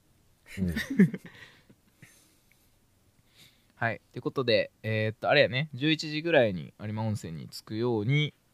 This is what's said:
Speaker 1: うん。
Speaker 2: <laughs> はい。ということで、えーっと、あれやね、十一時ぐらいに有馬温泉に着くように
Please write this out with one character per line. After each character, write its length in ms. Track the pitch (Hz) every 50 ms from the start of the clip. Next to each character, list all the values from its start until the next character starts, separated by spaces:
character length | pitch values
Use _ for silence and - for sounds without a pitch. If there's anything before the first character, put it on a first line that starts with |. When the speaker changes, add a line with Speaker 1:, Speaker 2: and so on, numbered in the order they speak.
| _ _ _ _ _ _ _ _ _ - -
Speaker 1:
う 40 | - -
ん。 100 | 87 78
Speaker 2:
<laughs> 80 | - - - 269 220 185 - - - - - - - - - - _ _ _ _ _ _ _ _ _ - - _ _ _ _ _ _ _ _ _ _ _ _ _ _ _ _ _ _ _ _ _ _ _ _ _ - - - _ _ _ _ _
は 160 | - 120 113
い。 100 | 101 - _ _
と 60 | -
い 0 |
う 40 | 127 -
こ 80 | 151
と 120 | - 143 127
で、 280 | 117 110 98 - - _ _
え 280 | - 110 110 110 110 110
ー 20 | 110
っ 40 | -
と、 100 | - 92
あ 60 | 135
れ 60 | 147
や 80 | 120 92
ね、 200 | 120 131 160 156 131
十 160 | 120 143 156
一 180 | 156 151 165 151
時 140 | 151 151 165
ぐ 80 | 170
ら 160 | 160 139 117
い 80 | 104 92
に 180 | 82 67 53 - -
有 100 | 101 107
馬 140 | 107 110 110
温 100 | 110 104
泉 200 | - - 85 80
に 140 | 73 60
着 140 | - - -
く 160 | - - 110
よ 220 | 110 120 123 117 107
う 60 | 104
に 280 | 123 139 147 151 135 - _ _ _